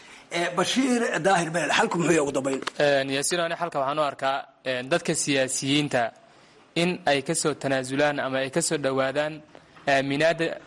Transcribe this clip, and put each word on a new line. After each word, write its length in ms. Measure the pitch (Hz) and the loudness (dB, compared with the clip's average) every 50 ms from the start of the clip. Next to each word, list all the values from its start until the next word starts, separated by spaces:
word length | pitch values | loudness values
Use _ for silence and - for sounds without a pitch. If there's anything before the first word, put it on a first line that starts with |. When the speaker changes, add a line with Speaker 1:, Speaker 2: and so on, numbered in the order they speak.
| - - - - - - 160 | -20 -20 -20 -20 -14 -8 -4
Speaker 1:
Eh, 160 | 170 175 170 170 | -4 -4 -2 0
Bashiir 440 | 180 180 - - 247 262 262 247 233 233 226 - - 156 | -2 -2 0 0 0 2 2 2 0 0 -2 -2 0 2
Daahir 280 | 196 196 175 165 156 | 2 4 2 2 0
Belel, 200 | 160 175 151 139 | -2 -2 0 0
xalku 260 | - - 214 226 - | 2 2 2 0 0
muxuu 160 | 175 165 151 170 | 0 2 4 4
yahay 120 | 160 147 | 4 2
ugu 60 | 139 135 | 2 0
dambeyn? 280 | 139 131 139 135 131 - - - - | -2 -2 -2 -2 -4 -4 -6 -2 0
Speaker 2:
Een, 300 | 151 143 143 139 135 135 | 2 4 4 2 2 0
Yaasiin, 300 | 135 139 143 - 180 175 | -2 -2 -2 -2 -2 -2
ani 140 | 170 165 170 | -2 -2 -4
xalka 240 | - 170 170 - 147 | -4 -6 -4 -2 -2
waxaan 200 | 135 135 147 156 | -2 -2 0 0
u 40 | 151 | 0
arkaa, 340 | 139 - - 139 135 135 139 - - - _ - | -2 -2 -2 -2 -2 -2 -2 -4 -10 -16 _ -6
een, 240 | 131 131 123 123 135 | -4 -4 -4 -2 0
dadka 240 | 160 175 - - 160 | -2 0 0 0 -2
siyaasiyiinta 880 | - - 147 139 135 131 127 - - 139 135 139 147 147 139 139 127 117 113 - - - - - - - - _ - - _ - | -2 0 0 2 2 0 0 -2 -2 -2 0 2 2 2 2 0 0 0 0 -4 -8 -20 -20 -20 -20 -20 -20 _ -20 -20 _ -2
in 160 | 165 170 180 180 180 - | 0 0 0 0 0 0
ay 160 | 143 143 139 135 | 2 2 2 0
ka 120 | - 165 | -2 -2
soo 200 | - - 156 139 | -2 0 -2 -2
tanaasulaan 640 | - - 135 135 135 131 127 135 139 147 147 143 139 | -2 -2 -2 0 0 -2 -2 0 2 2 2 2 0
ama 180 | 123 135 131 135 | -2 -2 -2 -2
ay 120 | 135 135 | -2 -2
ka 100 | - 170 | -2 -2
soo 160 | 165 - 165 | -2 0 0
dhowaadaan 580 | 147 139 135 131 131 131 135 131 143 151 151 156 151 - - - - - - - - - 143 | -2 0 0 0 0 0 0 0 0 -2 -2 -4 -8 -14 -20 -20 -20 -20 -20 -20 -6 0 2
aaminaadda 580 | 139 139 135 139 139 143 156 165 165 160 165 165 - - - | 2 2 2 2 0 2 2 2 2 2 0 -4 -4 -6 -12